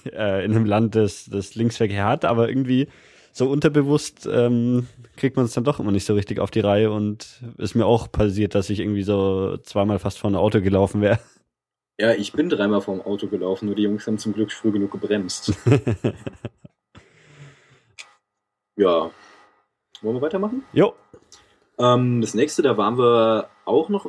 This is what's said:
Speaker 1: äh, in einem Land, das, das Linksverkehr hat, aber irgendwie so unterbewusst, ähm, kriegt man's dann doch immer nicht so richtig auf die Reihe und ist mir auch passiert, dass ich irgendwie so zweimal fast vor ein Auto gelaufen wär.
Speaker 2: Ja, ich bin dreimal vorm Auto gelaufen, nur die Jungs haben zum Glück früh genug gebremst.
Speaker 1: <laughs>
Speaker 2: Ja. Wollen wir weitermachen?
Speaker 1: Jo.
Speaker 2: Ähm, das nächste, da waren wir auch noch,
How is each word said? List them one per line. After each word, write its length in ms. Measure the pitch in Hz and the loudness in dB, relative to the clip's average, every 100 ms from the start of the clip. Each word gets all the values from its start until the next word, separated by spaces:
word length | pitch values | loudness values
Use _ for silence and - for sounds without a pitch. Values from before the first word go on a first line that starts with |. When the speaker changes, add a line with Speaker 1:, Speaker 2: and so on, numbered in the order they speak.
| - | -12
Speaker 1:
äh, 320 | - 107 98 95 | -6 -2 -2 0
in 60 | 110 | 2
einem 100 | 107 | 2
Land, 300 | 104 113 110 | 2 2 2
das, 300 | 104 - - | 0 -2 -8
das 280 | 101 95 | -8 -6
Linksverkehr 520 | 110 117 - 110 101 101 | -4 -2 0 -2 0 0
hat, 180 | 156 | 0
aber 240 | - 113 117 | 0 2 0
irgendwie 400 | 131 127 127 143 - - _ _ | 0 0 0 -2 -8 -20 _ _
so 160 | - 131 | -2 0
unterbewusst, 760 | 143 156 147 139 147 - - - | 2 2 2 2 0 -2 -12 -4
ähm, 580 | 120 120 120 120 123 123 - - - | 0 2 2 2 0 -2 -10 -20 -4
kriegt 220 | 135 131 | -2 0
man's 160 | 120 | -2
dann 100 | - | 0
doch 160 | 120 - | -2 -2
immer 140 | 104 | 0
nicht 120 | 98 - | -2 0
so 80 | 104 | -2
richtig 260 | 98 101 | -2 -4
auf 100 | 98 | -2
die 80 | 113 | 0
Reihe 320 | 101 101 110 | 2 2 2
und 500 | 107 104 107 - - 120 - | 0 -4 -6 -12 -18 -18 -10
ist 180 | 101 117 | -4 0
mir 100 | 104 | 2
auch 260 | 117 - | 2 0
passiert, 440 | - 107 95 104 101 | 0 0 0 0 0
dass 140 | 95 | -2
ich 120 | 101 | -2
irgendwie 220 | 101 101 | -2 -2
so 520 | 98 101 98 95 95 - | 0 0 0 0 -2 -6
zweimal 360 | - 107 101 101 | -6 -2 0 0
fast 200 | 98 - | -4 -4
vor 100 | 107 | -2
ein 60 | 95 | 0
Auto 240 | 104 107 | 2 2
gelaufen 400 | 95 95 98 104 | 2 4 2 2
wär. 180 | 101 113 - _ _ _ _ _ _ - | 2 2 -2 _ _ _ _ _ _ -2
Speaker 2:
Ja, 140 | 113 | 0
ich 220 | 110 104 | 2 0
bin 160 | - 175 | -2 0
dreimal 320 | 98 101 101 | 0 2 0
vorm 180 | 101 95 | -2 -6
Auto 280 | 98 101 98 | -6 -6 -4
gelaufen, 400 | 98 92 95 104 | -4 -2 -4 -4
nur 80 | 101 | -2
die 80 | |
Jungs 220 | 104 104 - | -2 -2 -4
haben 120 | 107 | -6
zum 160 | 110 | -4
Glück 180 | 104 107 | -4 -4
früh 200 | - 110 | -4 -2
genug 200 | 104 98 | -2 -2
gebremst. 640 | 95 98 104 92 - - - 123 | -4 -4 -2 -4 -6 -6 -2 2
Speaker 1:
<laughs> 280 | 113 123 107 113 - - - - _ - _ _ - - _ _ 147 143 - _ _ _ - - _ _ _ _ _ _ - | 2 2 -4 -4 -6 -12 -14 -16 _ -20 _ _ -20 -20 _ _ -20 -20 -20 _ _ _ -20 -20 _ _ _ _ _ _ 0
Speaker 2:
Ja. 340 | 95 82 80 - - - _ _ _ _ _ - | 2 2 -2 -8 -20 -20 _ _ _ _ _ -10
Wollen 140 | 110 123 | -6 -4
wir 60 | |
weitermachen? 420 | 147 190 208 254 - | -2 -2 -4 -6 -4
Speaker 1:
Jo. 200 | 131 202 - _ - _ - _ _ _ - | 2 2 0 _ -20 _ -20 _ _ _ 0
Speaker 2:
Ähm, 440 | 123 123 123 120 | 2 4 2 0
das 120 | 110 | 0
nächste, 280 | 104 151 - | 0 0 2
da 160 | 139 107 | 2 2
waren 200 | 101 123 | 0 2
wir 520 | 120 117 113 110 - _ - | 4 4 4 2 -2 _ -2
auch 240 | 123 160 | 0 0
noch, 160 | 202 | -2